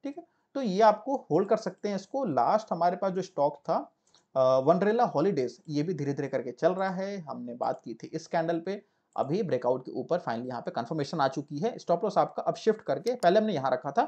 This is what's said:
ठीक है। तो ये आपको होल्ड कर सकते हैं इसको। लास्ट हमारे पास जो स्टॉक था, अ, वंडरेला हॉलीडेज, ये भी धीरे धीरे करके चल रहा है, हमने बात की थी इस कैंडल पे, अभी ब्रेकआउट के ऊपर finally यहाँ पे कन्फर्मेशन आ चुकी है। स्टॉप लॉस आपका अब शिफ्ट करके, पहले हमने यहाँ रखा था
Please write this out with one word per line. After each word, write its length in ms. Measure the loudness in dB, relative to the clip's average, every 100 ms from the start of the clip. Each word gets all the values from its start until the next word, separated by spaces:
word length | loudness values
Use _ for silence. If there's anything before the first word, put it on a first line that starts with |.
ठीक 140 | -10 -12
है। 60 | -20 _ _ -6
तो 60 |
ये 180 | -2 6
आपको 340 | 6 6 -4 -6 0
होल्ड 180 | 0 2
कर 80 | 0
सकते 300 | -2 -6 -6
हैं 80 | -6
इसको। 280 | -6 -4 -2
लास्ट 460 | 0 2 2 0
हमारे 240 | 0 0 2
पास 160 | -2
जो 100 | -4
स्टॉक 340 | -6 0 -2 -2
था, 160 | -4 -4 -4 _ _ _ _
अ, 240 | 2 4 6
वंडरेला 440 | 4 4 4 4 2
हॉलीडेज, 520 | 2 2 0 -2 -6 -6
ये 140 | -4
भी 120 | -2
धीरे 180 | -2 -4
धीरे 160 | -4 -2
करके 240 | -4 -4
चल 200 | 0 0
रहा 180 | 2 -4
है, 280 | -4 -6 -8
हमने 340 | -10 -12 -10 -4
बात 240 | -4 -4
की 140 | -10
थी 120 | -14 -10
इस 200 | -10 -4
कैंडल 340 | -2 0 -2
पे, 220 | -4 -8 _ _ _ -4
अभी 260 | 0 0
ब्रेकआउट 420 | 0 0 2 0
के 60 | -2
ऊपर 260 | -8 -2 -2
finally 300 | -2 -6 -4
यहाँ 120 | -6
पे 80 | -6
कन्फर्मेशन 500 | -6 -4 -4 -4 0
आ 60 | 0
चुकी 300 | 0 -6 -4
है। 180 | -4 -4
स्टॉप 260 | 0 0
लॉस 140 | 2 2
आपका 240 | 2 0
अब 120 | -2 0
शिफ्ट 240 | 0 0
करके, 340 | -2 -4 -2
पहले 260 | 2 4 4
हमने 140 | 2
यहाँ 160 | 0 0
रखा 200 | 0 0
था 120 | 0